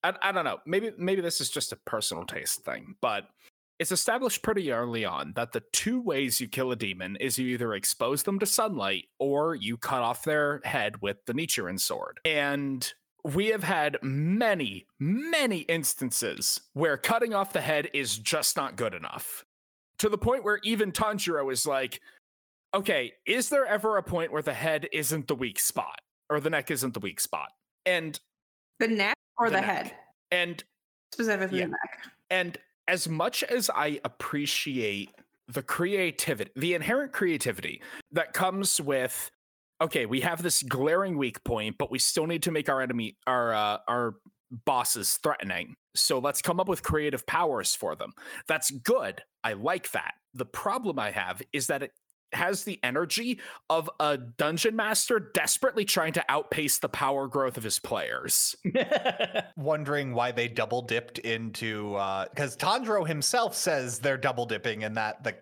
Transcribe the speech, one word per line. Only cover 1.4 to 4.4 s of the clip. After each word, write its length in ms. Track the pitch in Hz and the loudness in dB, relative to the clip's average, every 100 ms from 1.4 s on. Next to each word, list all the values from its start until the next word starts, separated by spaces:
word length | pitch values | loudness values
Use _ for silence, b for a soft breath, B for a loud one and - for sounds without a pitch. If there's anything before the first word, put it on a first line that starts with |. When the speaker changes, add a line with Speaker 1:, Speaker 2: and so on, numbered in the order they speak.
Speaker 1:
is 80 | 131 | -2
just 220 | - - | -2 -4
a 60 | - - | -6 -4
personal 400 | 110 - 80 85 | -2 -2 -4 -6
taste 380 | - - - - | -6 -4 -4 -6
thing, 300 | 58 - - | -8 -10 -4
but 260 | 123 104 101 _ b _ _ _ | -2 -2 -6 _ b _ _ _
it's 120 | 165 | -2
established 520 | 185 - 233 254 - | 2 2 2 2 0